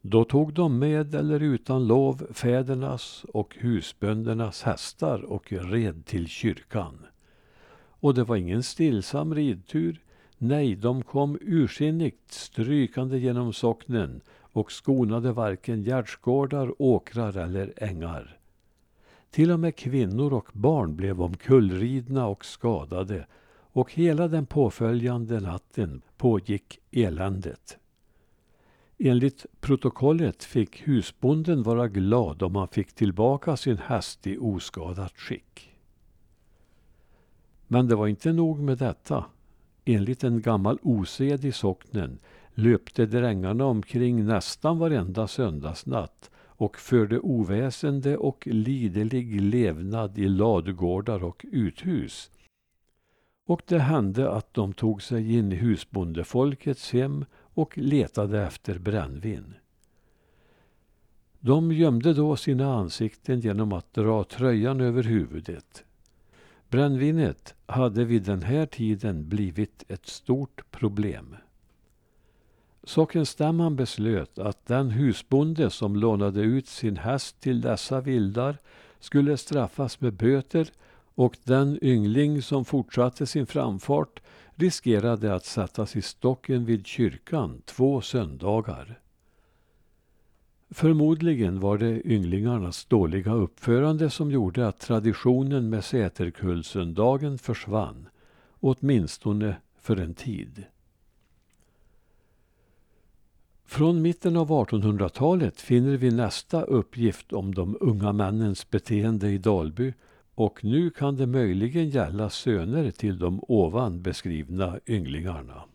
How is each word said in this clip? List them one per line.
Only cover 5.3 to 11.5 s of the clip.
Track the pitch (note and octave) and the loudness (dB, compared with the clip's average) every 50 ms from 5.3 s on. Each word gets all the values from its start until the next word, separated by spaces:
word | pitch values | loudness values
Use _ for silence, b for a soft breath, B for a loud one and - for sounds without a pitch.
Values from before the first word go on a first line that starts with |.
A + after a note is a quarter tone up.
| - G#2 _ - G#2 | -8 -8 _ -6 -8
red | F#2 F#2 F2+ F#2+ A#2 A#2 G#2 D#2+ E2 D#2 | -6 -4 -2 -2 0 0 0 -4 -6 -10
till | - - F#2+ E2+ D#2+ | -6 -4 -4 -4 -4
kyrkan. | - - - A2+ F2 - - _ - A#2 F2+ D#2 C2+ - - - _ b b b b b b b b b b b b b b b b b | -8 -4 -2 -2 -2 -2 -10 _ -6 -6 -6 -6 -12 -18 -20 -20 _ b b b b b b b b b b b b b b b b b
Och | - D3 C3+ | 2 2 4
det | B2 A#2+ | 4 2
var | G#2+ A#2+ | 2 0
ingen | G#2 F2+ F2 F2+ A2+ B2 | -2 0 0 -2 -2 -2
stillsam | - - - E3 D#3 B2+ G#2 F#2 - - C#3+ D3+ D#3+ D#3+ | -4 -2 0 2 2 2 0 -2 -4 -4 -4 -4 -2 -2
ridtur. | D3+ D3+ C#3+ G#2+ F#2 - _ - D#3 E3 E3+ E3 D#3 _ b b b b b b b | 0 0 0 -2 -4 -6 _ -4 -2 -2 -2 -2 -6 _ b b b b b b b
Nej, | - A#2 C#3 D3 D3 C3 G2+ | -2 0 2 2 2 0 0
de | F#2+ G2+ A#2 B2+ C3 B2 | 0 0 0 0 0 -4
kom | - - C#3 C3+ C#3+ C#3+ D3+ | -4 0 0 0 0 -2 -4
ursinnigt | - G#3 | -4 0